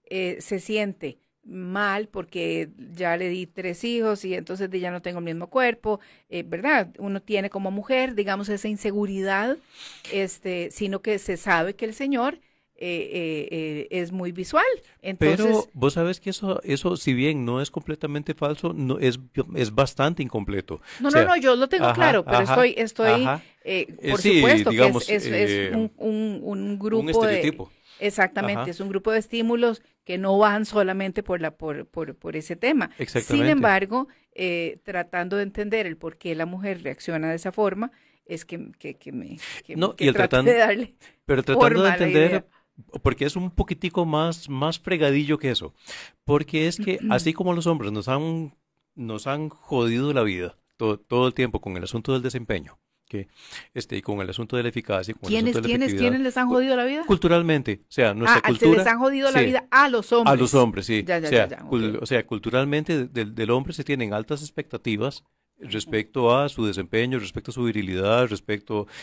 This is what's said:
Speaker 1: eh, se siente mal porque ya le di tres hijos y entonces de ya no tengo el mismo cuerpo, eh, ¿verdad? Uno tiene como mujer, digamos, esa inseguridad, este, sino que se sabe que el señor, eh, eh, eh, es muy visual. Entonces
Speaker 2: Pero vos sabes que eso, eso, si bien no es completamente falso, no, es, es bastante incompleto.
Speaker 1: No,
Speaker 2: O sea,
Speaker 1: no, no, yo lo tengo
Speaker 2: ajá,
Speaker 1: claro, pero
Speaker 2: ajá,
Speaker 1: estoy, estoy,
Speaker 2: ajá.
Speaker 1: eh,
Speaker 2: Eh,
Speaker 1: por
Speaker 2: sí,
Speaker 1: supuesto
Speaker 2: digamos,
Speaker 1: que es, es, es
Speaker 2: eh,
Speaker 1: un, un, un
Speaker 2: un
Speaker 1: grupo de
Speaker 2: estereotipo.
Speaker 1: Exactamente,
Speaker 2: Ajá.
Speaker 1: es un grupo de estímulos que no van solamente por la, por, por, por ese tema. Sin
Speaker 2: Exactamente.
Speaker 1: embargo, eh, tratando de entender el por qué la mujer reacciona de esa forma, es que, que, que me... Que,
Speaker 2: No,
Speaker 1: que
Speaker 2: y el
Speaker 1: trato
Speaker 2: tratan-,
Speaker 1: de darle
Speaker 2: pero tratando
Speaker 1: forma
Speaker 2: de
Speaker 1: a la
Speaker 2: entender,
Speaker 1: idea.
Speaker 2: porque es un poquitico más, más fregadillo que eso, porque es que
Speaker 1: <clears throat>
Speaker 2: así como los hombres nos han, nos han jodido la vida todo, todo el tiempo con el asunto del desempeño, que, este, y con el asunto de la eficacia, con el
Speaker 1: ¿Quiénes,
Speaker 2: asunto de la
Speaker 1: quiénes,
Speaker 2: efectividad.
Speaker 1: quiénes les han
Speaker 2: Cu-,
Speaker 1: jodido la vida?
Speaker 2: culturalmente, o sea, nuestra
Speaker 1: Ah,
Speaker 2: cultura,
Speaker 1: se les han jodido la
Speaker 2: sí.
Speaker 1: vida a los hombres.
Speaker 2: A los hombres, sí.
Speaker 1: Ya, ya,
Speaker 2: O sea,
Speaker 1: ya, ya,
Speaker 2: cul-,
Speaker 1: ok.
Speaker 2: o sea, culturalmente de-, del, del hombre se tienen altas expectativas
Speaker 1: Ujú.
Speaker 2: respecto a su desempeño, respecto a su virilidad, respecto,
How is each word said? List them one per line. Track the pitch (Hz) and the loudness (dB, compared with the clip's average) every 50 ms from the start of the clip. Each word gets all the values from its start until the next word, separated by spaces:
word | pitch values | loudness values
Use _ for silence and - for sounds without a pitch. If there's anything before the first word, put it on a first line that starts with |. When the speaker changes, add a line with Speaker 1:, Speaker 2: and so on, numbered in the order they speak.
| _ | _
Speaker 1:
eh, | - 185 190 185 180 - - | -10 -6 -4 -4 -4 -6 -6
se | - - 208 180 | -6 -6 -6 -6
siente | - - 214 214 208 196 180 - 165 135 - _ _ _ _ _ | -4 -2 -2 -2 -2 -2 -4 -8 -10 -12 -12 _ _ _ _ _
mal | _ 214 180 185 180 180 185 202 208 196 196 208 214 - | _ -16 -14 -12 -10 -6 -4 -2 -2 0 -2 -2 -4 -6
porque | - 185 175 - - 180 165 165 165 165 160 156 - - - - | -8 -10 -10 -8 -6 -6 -4 -2 -2 -4 -4 -6 -10 -18 -20 -14
ya | 170 175 180 170 170 175 | -8 -4 -2 0 0 0
le | 185 180 | -2 -4
di | 175 185 180 | -4 -6 -8
tres | 170 _ 190 185 180 175 - 240 | -10 _ -10 -8 -8 -8 -6 -4
hijos | 233 233 233 220 220 208 202 - | -4 -2 0 0 0 0 -2 -4
y | 185 180 | -6 -6
entonces | 180 170 - 190 190 196 185 | -6 -6 -8 -6 -6 -6 -4
de | 185 180 | -4 -4
ya | 180 180 | -4 -4
no | 180 175 | -6 -6
tengo | - 180 175 175 | -8 -8 -8 -6
el | 170 | -6
mismo | 170 160 170 175 - | -6 -6 -8 -6 -4
cuerpo, | - 262 254 240 233 - - 214 208 202 - - - _ _ - | 0 2 2 2 0 -2 -2 -4 -4 -4 -6 -12 -20 _ _ -12
eh, | 175 170 170 | -10 -10 -8
¿verdad? | 170 170 170 220 294 302 240 180 165 - - | -8 -6 -4 0 2 2 2 2 -2 -6 -10
Uno | 202 196 196 196 | -8 -6 -6 -6
tiene | - - 208 196 196 202 | -6 -4 -2 -2 -2 -2
como | - 196 196 185 | -6 -6 -6 -6
mujer, | 196 214 202 - 262 254 254 254 233 | -6 -6 -2 0 0 0 0 0 -2
digamos, | 208 202 202 190 196 202 214 | -2 -2 -2 -2 -4 -4 -4
esa | 208 196 - 220 | -6 -4 -4 -6
inseguridad, | 214 202 - 208 196 208 208 196 196 190 190 196 190 196 214 254 294 - _ _ - - - - - - - - | -6 -4 -4 -4 -2 -2 -2 -2 -2 -2 -2 0 0 0 0 0 -2 -4 _ _ -20 -20 -20 -20 -20 -18 -12 -6
este, | 208 196 196 185 - - - 190 180 175 175 - | -4 -4 -2 -4 -6 -8 -8 -6 -6 -6 -6 -8
sino | - - 208 190 196 190 | -6 -6 -4 -4 -4 -4
que | - 214 208 196 | -4 -4 -4 -2
se | - - 185 | -4 -6 -6
sabe | - - 202 175 165 165 190 208 | -4 0 2 2 2 2 0 -4
que | - 233 | -6 -8
el | 226 220 | -8 -6
señor, | - 269 277 277 233 240 285 339 - _ _ _ _ _ _ _ - | -6 -4 -2 -2 0 0 -2 -4 -6 _ _ _ _ _ _ _ -10
eh, | 175 175 170 165 - - | -8 -6 -6 -6 -6 -6
eh, | - 180 170 160 156 151 143 - | -6 -6 -4 -4 -4 -6 -6 -6
eh, | 165 160 160 156 151 151 - - | -6 -6 -6 -6 -6 -8 -8 -6
es | 185 180 175 170 | -6 -6 -6 -6
muy | 185 185 180 180 | -6 -6 -6 -6
visual. | 175 180 185 - 294 320 440 523 480 - - _ _ _ | -8 -8 -6 -2 0 2 2 2 0 -2 -6 _ _ _
Entonces | - 190 185 - 160 151 170 196 214 | -10 -8 -2 2 2 4 4 4 4
Speaker 2:
Pero | 233 220 214 - - - | 4 4 2 0 -2 -4
vos | 131 127 143 - | 0 0 0 2
sabes | 175 170 180 180 - | 2 0 0 -2 -4
que | - 196 | -6 -8
eso, | 185 - 208 190 185 - | -6 -4 -2 -4 -4 -2
eso, | - - 143 139 - 180 185 | -2 -4 -2 -2 -2 -2 -2
si | 151 - 143 127 | -2 0 0 0
bien | 123 135 156 151 139 120 | 2 2 0 0 0 -2
no | 117 123 131 | -2 -2 -2
es | 143 - | -4 -6
completamente | - - - 151 151 - 156 147 147 147 147 - 147 | -8 -10 -8 -8 -8 -6 -6 -6 -6 -6 -6 -8 -6
falso, | - 147 147 151 - - 170 | -4 -2 -4 -2 -2 -4 -6
no, | 170 151 135 127 131 - | -4 -2 -2 -2 0 2
es, | 135 127 120 131 127 - - 135 - - 180 | 2 0 0 -2 -6 -8 -4 -4 -4 -2 -2
es | 135 123 104 107 | -2 -2 0 2
bastante | 127 139 - - - 135 156 170 165 | 0 0 0 0 0 0 0 0 -2
incompleto. | 135 120 - 107 98 101 101 95 - - - - - - - - | -6 -4 -4 -6 -4 -4 -4 -4 -4 -6 -8 -12 -12 -14 -8 -4
Speaker 1:
No, | 247 285 | 0 2
Speaker 2:
O | |
sea, | 302 - | 4 4
Speaker 1:
no, | - 370 | 6 4
no, | 349 | 4
yo | 330 262 262 247 | 4 4 4 4
lo | 247 269 262 | 4 2 0
tengo | 381 370 - | 2 2 2
Speaker 2:
ajá, | 247 233 | 2 4
Speaker 1:
claro, | - 330 302 240 196 - | 4 4 4 4 4 2
pero | - - - | 2 2 2
Speaker 2:
ajá, | - | 4
Speaker 1:
estoy, | 196 220 254 247 247 - - | 4 4 6 4 4 2 0
estoy, | 226 214 - - 226 220 | -4 -4 -2 0 2 4
Speaker 2:
ajá. | 226 240 262 254 143 160 - - _ _ | 4 4 2 0 0 -2 -6 -12 _ _
Speaker 1:
eh, | - 185 190 175 - - - - | -8 -4 -4 -4 -4 -6 -8 -8
Speaker 2:
Eh, | - 139 | -4 -2
Speaker 1:
por | 135 190 | 0 2
Speaker 2:
sí, | 190 202 | 4 6
Speaker 1:
supuesto | 185 156 139 - - 107 104 - | 6 8 8 6 6 6 4 4
Speaker 2:
digamos, | 113 117 127 127 123 120 - | 4 6 6 6 6 2 0
Speaker 1:
que | - 214 | 0 -2
es, | 208 - | -2 0
es, | - | 0
es | - 196 208 202 202 202 | 0 0 2 2 2 0
Speaker 2:
eh, | 196 - - | 0 0 0
Speaker 1:
un, | 220 220 214 - | -2 -2 -4 -4
un, | - 220 220 214 214 220 214 196 - | -6 -4 -4 -2 -2 -2 -4 -4 -6
un | - 202 202 196 | -8 -8 -6 -6
Speaker 2:
un | 196 202 202 196 | -6 -6 -6 -4
Speaker 1:
grupo | 202 214 220 226 151 160 226 226 220 | -4 -2 0 0 0 2 2 4 4
de | 214 202 | 4 2
Speaker 2:
estereotipo. | 180 147 156 156 - 156 - _ _ _ _ - - | 2 0 0 -2 -4 -8 -16 _ _ _ _ -10 -6
Speaker 1:
Exactamente, | 202 208 202 - 185 185 - 208 202 202 202 - | -4 -2 0 0 0 0 0 -2 -2 -2 -2 -2
Speaker 2:
Ajá. | 180 175 | -4 -6
Speaker 1:
es | 170 - | -6 -8
un | 196 196 | -6 -6
grupo | 196 190 - 220 | -6 -4 -2 0
de | 220 220 | 0 0
estímulos | 214 - 233 233 226 226 233 233 240 233 220 - _ _ _ _ _ | 0 -2 -4 -2 0 0 2 2 2 2 0 -2 _ _ _ _ _
que | - 180 | -8 -6
no | 185 190 190 196 202 | -2 0 2 4 6
van | 214 208 208 214 214 | 6 6 4 2 -2
solamente | - 220 208 196 185 190 190 196 190 165 214 | 0 0 2 2 2 0 -2 -4 -4 -4 -6
por | 202 - 180 170 | -4 -4 -4 -4
la, | 160 156 156 - | -4 -6 -6 -8
por, | 160 156 147 156 - | -8 -8 -8 -8 -10
por, | - - 165 156 156 - | -12 -10 -10 -8 -8 -10
por | - - 165 156 | -12 -12 -10 -10
ese | 156 151 - 170 | -8 -8 -10 -6
tema. | 170 233 262 320 247 170 - | -2 0 2 2 2 0 -2
Sin | - - | -4 -8
Speaker 2:
Exactamente. | 123 - - 120 117 - 285 285 285 311 | -6 -4 -2 -2 0 2 2 2 2 2
Speaker 1:
embargo, | 302 269 240 208 190 190 196 196 233 254 285 - _ _ _ _ | 2 2 4 4 4 2 0 -2 -4 -4 -4 -6 _ _ _ _
eh, | _ - 185 180 175 170 170 151 - - _ | _ -6 -4 -2 -2 -2 -4 -6 -8 -10 _
tratando | 208 185 180 170 - - 175 175 180 202 | -10 -8 -8 -6 -6 -6 -6 -4 -2 -2
de | 202 | -4
entender | 202 196 202 208 208 208 226 220 208 | -4 -4 -6 -6 -6 -2 -2 -2 -2
el | 170 160 160 | -4 -8 -10
por | 170 160 - | -12 -12 -12
qué | - - 175 156 | -10 -8 -6 -4
la | 160 165 | -4 -4
mujer | 175 185 185 202 196 185 170 | -6 -6 -6 -6 -6 -6 -6
reacciona | 170 135 - - - 175 165 156 156 160 | -8 -10 -10 -8 -6 -6 -4 -2 -2 -2
de | 165 | -4
esa | 165 - 185 | -4 -4 -4
forma, | - 214 208 190 185 202 233 262 - _ _ _ _ _ _ | -2 0 0 0 0 -2 -6 -8 -10 _ _ _ _ _ _
es | - 170 160 - | -12 -12 -12 -12
que, | - 170 170 - - - _ | -12 -12 -12 -14 -14 -18 _
que, | - 143 135 | -16 -16 -16
que | _ - 143 | _ -16 -14
me... | 127 120 - - - - - - - - - | -12 -12 -12 -12 -14 -14 -14 -14 -14 -16 -14
Que, | - - | -10 -4
Speaker 2:
No, | 160 180 - - | -2 -2 -2 0
Speaker 1:
que | - - | 2 2
Speaker 2:
y | 135 | 4
el | - | 4
Speaker 1:
trato | 196 185 - | 4 4 4
Speaker 2:
tratan-, | 135 127 131 | 4 4 6
Speaker 1:
de | 240 240 | 6 6
darle | 233 220 220 202 233 233 - - _ - - _ _ _ | 6 6 4 4 0 -4 -8 -12 _ -20 -20 _ _ _
Speaker 2:
pero | - 139 131 | 0 2 2
tratando | - 135 135 247 240 - 156 | 4 4 6 6 6 6 6
Speaker 1:
forma | 180 | 6
Speaker 2:
de | 190 185 | 4 4
Speaker 1:
a | 175 175 | 4 4
la | 175 | 2
Speaker 2:
entender, | 165 170 156 160 180 | 4 6 6 6 6
Speaker 1:
idea. | 190 190 - _ _ _ _ _ _ - - _ - - | 4 0 -4 _ _ _ _ _ _ -20 -18 _ -6 -2
Speaker 2:
porque | - 135 - - 139 | 0 0 0 0 -2
es | 143 - | -2 -2
un | 185 180 180 | -2 -6 -4
poquitico | - - 185 - 160 - 185 170 - 185 170 | -2 -2 -2 -2 -2 -4 -4 -2 0 0 0
más, | 160 151 151 160 170 160 165 - 147 | 2 2 2 0 0 -2 -4 -8 -8
más | 139 131 143 165 165 - | -4 -2 -2 -2 -2 -4
fregadillo | - 180 185 156 147 139 139 147 147 147 151 143 | -4 -2 0 2 4 4 4 4 2 2 0 0
que | - 131 | 0 -2
eso, | 117 - - - - _ - - - - - - _ _ _ | -2 -2 -4 -8 -14 _ -18 -18 -16 -16 -16 -20 _ _ _
porque | 135 147 147 156 - 160 156 156 170 | 2 2 2 2 0 -2 0 0 0
es | 170 - | -2 -2
que | 208 - 185 - | -2 -4 -4 -2
Speaker 1:
<clears throat> | - 214 | 0 0
Speaker 2:
así | 165 127 170 165 165 | 2 2 2 0 0
como | - 180 180 | 0 0 0
los | 175 170 165 | 0 0 0
hombres | 175 165 143 104 104 | 0 0 0 -2 -4
nos | 107 107 98 127 | -4 -4 -2 -2
han, | 135 147 156 165 165 165 160 139 - _ _ _ _ _ _ _ _ | -2 -2 -2 -4 -4 -6 -6 -10 -12 _ _ _ _ _ _ _ _
nos | - 120 113 110 107 110 | -12 -10 -8 -8 -6 -6
han | 135 139 151 156 151 | -6 -4 -4 -6 -8
jodido | - _ _ - 143 123 117 113 117 120 139 147 143 | -12 _ _ -2 0 0 2 2 2 0 0 0 2
la | 127 | 2
vida | 110 104 92 90 87 82 - _ _ _ _ - | 2 0 0 -2 -6 -8 -10 _ _ _ _ -4
todo, | 113 110 104 - | -2 -2 -2 -2
todo | _ - 120 123 127 | _ 0 2 2 2
el | 127 - | 2 2
tiempo | - 127 117 - 92 | 0 -2 0 -2 -4
con | - 101 92 | -6 -6 -8
el | 87 90 | -8 -8
asunto | - - 113 - 135 131 | -6 -8 -6 -2 -2 -2
del | 127 | -2
desempeño, | 120 127 123 123 113 - 107 82 73 - - _ _ _ _ _ _ | -2 -4 -6 -6 -4 -4 -4 -4 -6 -8 -18 _ _ _ _ _ _
que, | _ - 98 98 - _ _ - - - - - _ - | _ -10 -10 -10 -12 _ _ -20 -18 -18 -18 -18 _ -12
este, | 123 - - 110 | -12 -10 -8 -8
y | 98 | -8
con | - 101 104 101 | -6 -6 -6 -6
el | 95 92 | -6 -6
asunto | 95 113 117 - 127 | -6 -8 -8 -4 -4
de | 123 | -2
la | 117 120 | -2 -2
eficacia, | - 120 - - 101 92 90 107 110 | -4 -6 -4 -4 -4 -4 -4 -6 -10
con | - - 185 | -10 -4 -2
el | |
Speaker 1:
¿Quiénes, | 214 226 220 247 | -2 0 0 0
Speaker 2:
asunto | 233 233 | 0 0
de | |
la | 226 | 0
Speaker 1:
quiénes, | 240 240 247 269 | 0 0 0 0
Speaker 2:
efectividad. | - - - 247 | 0 0 2 2
Speaker 1:
quiénes | 247 247 262 | 2 2 2
les | 269 254 254 | 0 -2 0
han | 254 254 | 0 0
Speaker 2:
Cu-, | 247 254 | 2 2
Speaker 1:
jodido | 254 262 269 254 | 2 2 2 2
la | 247 240 | 0 0
vida? | 262 285 311 330 | -2 -2 -2 2
Speaker 2:
culturalmente, | 262 196 165 - 165 170 170 170 160 156 139 123 110 98 - | 2 2 4 4 4 4 4 4 4 2 2 0 -2 -6 -6
o | _ - | _ -6
sea, | - 135 120 107 101 | 0 2 2 4 2
nuestra | 110 120 226 240 - | 4 4 6 6 6
Speaker 1:
Ah, | - | 6
Speaker 2:
cultura, | 214 - 214 233 220 | 2 2 6 6 8
Speaker 1:
se | 226 220 | 8 8
les | - | 6
han | 226 233 240 | 4 4 4
jodido | 262 269 277 269 269 269 | 2 2 2 2 2 2
la | 269 254 | 4 4
Speaker 2:
sí. | 240 | 4
Speaker 1:
vida | 254 254 247 - - | 4 2 0 0 4
a | - 269 285 277 | 6 6 6 6
los | 247 226 - - | 4 0 0 2
hombres. | 240 233 226 139 139 | 4 4 6 6 6
Speaker 2:
A | 123 | 6
los | 127 113 139 | 4 6 6
hombres, | 135 123 113 95 101 95 | 6 6 6 2 -2 -2
sí. | 113 110 104 95 | 0 0 0 0
Speaker 1:
Ya, | 180 175 170 | 0 -2 -2
ya, | 160 | 2
Speaker 2:
O | 147 | 4
sea, | 131 117 101 - | 4 4 4 4
Speaker 1:
ya, | - - | 0 -8
ya, | - - | -6 -2
Speaker 2:
cul-, | 131 117 110 107 107 | 0 0 0 0 -2
Speaker 1:
ok. | - | -4
Speaker 2:
o | - | -2
sea, | - 135 113 - | 0 0 0 0
culturalmente | - 117 101 - 117 123 127 139 143 143 151 156 - 165 143 | -2 -6 -6 -2 0 0 2 2 2 0 -2 0 0 0 -2
de-, | 123 - | -2 -2
del, | - 120 107 104 113 | -4 -4 -4 -4 -4
del | 113 113 107 | -2 0 2
hombre | 120 131 135 180 | 2 2 0 -2
se | 165 - 139 | -8 -8 -4
tienen | - 139 127 117 101 104 | -4 -2 -2 -2 -2 -4
altas | 107 110 - 151 143 | -4 -4 -4 -6 -8
expectativas | 151 - - 151 - _ - 117 - 120 107 104 117 139 - - _ _ _ _ _ _ _ - | -8 -10 -10 -12 -10 _ -10 -8 -4 -4 -2 -2 -2 -4 -6 -8 _ _ _ _ _ _ _ -18
Speaker 1:
Ujú. | 78 92 | -12 -8
Speaker 2:
respecto | 107 107 - - 110 107 107 - - 135 120 117 120 135 | -6 -6 -4 -2 -2 -2 -2 -2 -2 2 4 4 4 4
a | 143 143 | 2 0
su | - 120 110 | -2 -2 -2
desempeño, | 104 90 95 90 - 110 113 120 127 131 120 | -2 -2 -4 -4 -2 0 0 0 0 0 -2
respecto | 101 92 - 113 - 131 | -4 -6 -10 -10 -10 -8
a | 117 | -6
su | 127 120 | -2 -2
virilidad, | 117 104 107 98 92 92 92 95 104 113 123 127 110 | -2 0 -2 -2 -2 -2 0 2 2 4 4 2 2
respecto, | 104 95 - - 104 101 - - 104 104 101 - - - | -2 -4 -6 -6 -6 -6 -6 -6 -6 -6 -6 -8 -12 -20